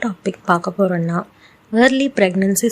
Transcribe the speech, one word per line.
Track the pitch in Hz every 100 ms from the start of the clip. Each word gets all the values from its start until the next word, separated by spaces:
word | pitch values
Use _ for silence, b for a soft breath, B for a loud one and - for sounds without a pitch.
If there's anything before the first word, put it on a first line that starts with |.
டாபிக் | 233 180 202 - -
பார்க்க | 170 185 180
போறோம்னா, | 190 175 165 170 - b b b _ 214
ஏர்லி | 254 262 277 269
பிரெக்னன்சி | 190 180 190 190 233